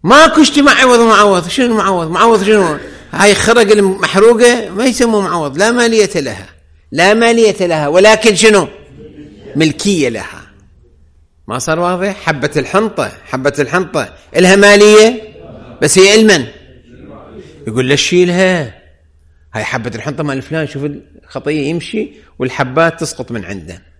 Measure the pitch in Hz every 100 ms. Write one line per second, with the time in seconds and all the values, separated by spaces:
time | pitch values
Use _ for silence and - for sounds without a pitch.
0 | 160 269 320 320 302 285 277 233 254 240
1 | 233 202 208 185 170 - 247 220 190 185
2 | 160 170 226 220 190 214 175 143 - -
3 | - 147 202 196 - 233 233 214 196 190
4 | 170 190 220 233 240 240 208 185 254 226
5 | 240 214 190 170 147 135 208 247 233 226
6 | 196 175 135 98 92 _ _ _ _ 139
7 | 180 220 233 233 220 - 175 160 147 170
8 | 208 214 220 185 220 208 147 - - -
9 | - - - - - 143 160 - 196 185
10 | 131 110 90 - - _ _ _ _ _
11 | _ _ _ _ - 117 - 160 175 180
12 | 196 190 - 151 127 - 123 190 220 202
13 | 110 - - 131 135 139 131 175 185 156
14 | 113 - _ 151 185 196 202 202 208 214
15 | 220 247 - - - - - - - 190
16 | 196 214 214 175 117 - - - _ -
17 | - - - - - - - 110 127 143
18 | - 175 180 175 190 180 127 - _ _
19 | _ _ _ _ _ 110 107 127 117 110
20 | 151 147 147 135 - 160 151 139 143 143
21 | _ - _ 135 139 156 139 165 - 214
22 | - - _ _ 127 - 127 135 165 165
23 | 160 - 127 117 87 98 80 85 _ _